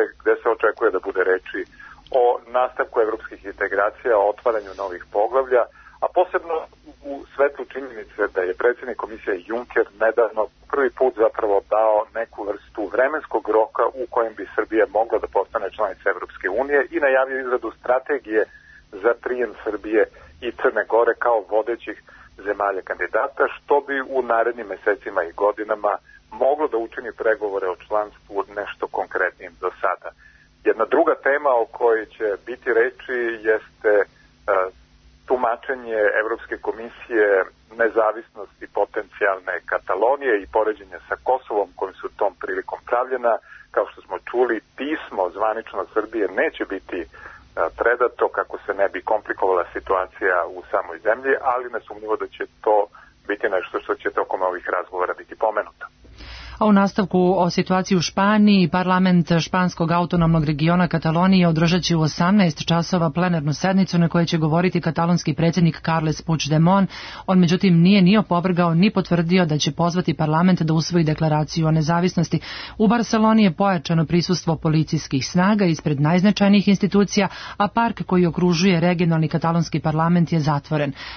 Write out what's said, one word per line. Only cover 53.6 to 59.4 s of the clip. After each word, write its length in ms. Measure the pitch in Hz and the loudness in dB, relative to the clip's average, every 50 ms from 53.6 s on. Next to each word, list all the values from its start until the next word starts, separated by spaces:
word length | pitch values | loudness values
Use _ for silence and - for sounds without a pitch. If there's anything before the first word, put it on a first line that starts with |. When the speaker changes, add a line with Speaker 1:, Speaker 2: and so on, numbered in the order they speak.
| - - - 101 | -4 -4 -6 -8
Speaker 1:
što 160 | - - 104 | -6 -6 -6
će 140 | - - 101 | -6 -6 -4
tokom 320 | - 107 95 - - 95 | -4 -4 -4 -4 -4 -4
ovih 240 | 95 92 90 87 - - | -2 -4 -4 -4 -6 -4
razgovora 440 | 92 90 87 - 92 90 90 90 87 | -4 -4 -6 -6 -6 -4 -4 -4 -4
biti 220 | - 90 - - | -8 -12 -16 -8
pomenuto. 500 | - - 110 104 104 92 85 - _ - - - _ - - - - - - - - - - - - | -4 -2 -2 -2 -2 -6 -6 -10 _ -20 -20 -20 _ -20 -20 -20 -20 -20 -18 -18 -18 -18 -18 -6 0
Speaker 2:
A 60 | 220 | 2
u 60 | 214 | 4
nastavku 640 | 208 196 196 196 - - 202 156 - 185 180 180 190 185 | 4 4 4 2 0 -2 -2 0 2 2 4 4 2 2
o 120 | 180 175 | 0 0
situaciji 480 | - 190 185 - 190 185 185 - 196 175 | 0 -2 -2 0 0 -2 0 0 0 0
u 40 | |
Španiji, 680 | 151 - - 196 196 202 214 214 208 208 202 196 180 156 | 0 0 -2 0 2 2 4 4 6 6 6 6 4 2
parlament 640 | - 180 185 180 185 180 190 185 180 175 160 - 170 | 2 0 0 2 2 2 4 4 4 4 4 2 2
španskog 520 | 165 | 0